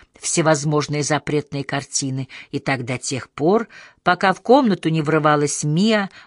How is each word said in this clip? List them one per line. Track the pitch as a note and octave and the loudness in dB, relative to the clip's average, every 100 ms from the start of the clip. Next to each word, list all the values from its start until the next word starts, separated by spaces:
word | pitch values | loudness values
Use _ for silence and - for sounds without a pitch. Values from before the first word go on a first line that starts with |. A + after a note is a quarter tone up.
| - _ | -20 _
всевозможные | - E3+ D#3 D3+ D3+ D3 C#3+ D3 | -4 0 2 2 0 -2 -2 -4
запретные | C#3 D3 - D3 - C#3+ | -2 -2 -2 -4 -4 -8
картины, | - C#3 - - C#3 C3+ B2+ - - | -6 -8 -6 -6 -4 -6 -8 -14 -10
и | C#3+ | -6
так | - C3 | -4 -4
до | A#2+ B2 | -4 -8
тех | - B2+ - | -6 -8 -8
пор, | - D#3 A3 A3 - - _ | -2 2 2 0 -12 -20 _
пока | - F3+ G3 | -2 2 0
в | F3+ | 0
комнату | - C4+ A#3+ F3 D#3+ | 4 4 4 0 0
не | D#3+ | -2
врывалась | D3 D#3 D3+ D3+ D3 - | 0 2 4 2 0 -2
Мия, | D3+ D#3 A3 G#3+ F#3+ - | -2 2 2 2 -2 -10